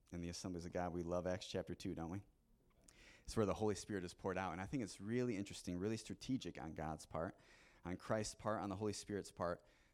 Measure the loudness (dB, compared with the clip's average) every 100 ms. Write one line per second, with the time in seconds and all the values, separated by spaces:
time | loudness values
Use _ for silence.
0 | -10 -4 -4 -4 -4 -4 -2 0 0 0
1 | 2 2 2 0 0 -2 -2 -4 -4 -2
2 | -2 -4 -8 -18 _ -20 _ -20 -20 -20
3 | -20 -16 -2 4 4 6 4 2 0 -2
4 | -2 -2 0 0 0 -2 -2 -2 -2 -4
5 | 0 2 4 2 0 -4 -2 0 2 0
6 | -2 -6 0 0 0 -4 -4 -2 -2 -4
7 | -2 0 0 -2 -14 -20 -20 -10 -6 -4
8 | 2 2 2 -2 0 2 0 0 0 0
9 | -2 -2 -2 0 0 0 -4 -20 -20